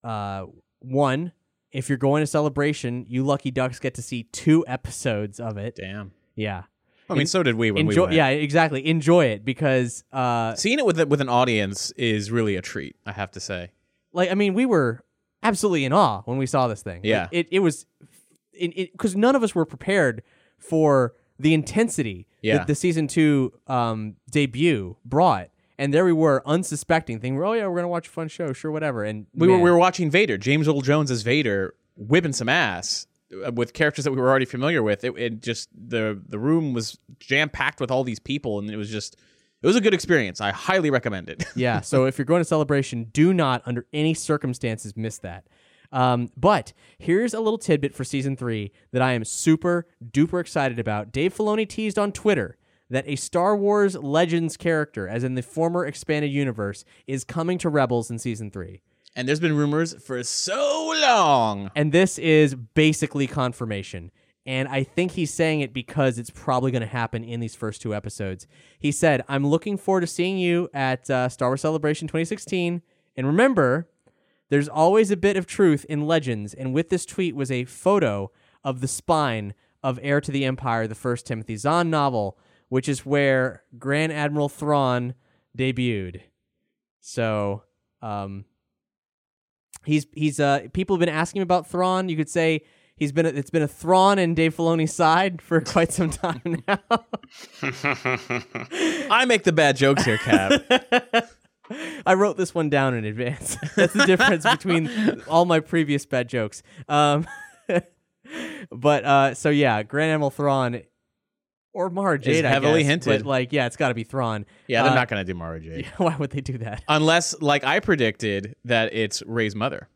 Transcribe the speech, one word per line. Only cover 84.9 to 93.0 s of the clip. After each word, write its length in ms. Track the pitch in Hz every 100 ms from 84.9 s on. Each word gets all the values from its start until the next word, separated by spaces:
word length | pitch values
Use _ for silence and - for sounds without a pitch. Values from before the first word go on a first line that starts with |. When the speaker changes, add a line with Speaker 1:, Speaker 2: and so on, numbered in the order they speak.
| 123 120 127 _ _ _ 127
Speaker 1:
debuted. 640 | 131 123 123 107 92 92 _ _ _ _ _ _ _ _
So, 600 | - - 113 107 101 101 _ _ _ _
um, 420 | 113 104 98 98 101 _ _ _ _ _ _ _ _ _ _ _ _ -
he's, 200 | - 151 143
he's, 280 | - 151 139
uh, 260 | 143 139 131
people 240 | 180 190 185
have 20 |
been 100 | 175
asking 340 | 156 170 202
about 260 | 180 180 156
Thrawn. 400 | 180 185 185 185
You 80 | 160
could 120 | 151
say 340 | 175 160 156 _ _ _
he's 160 | _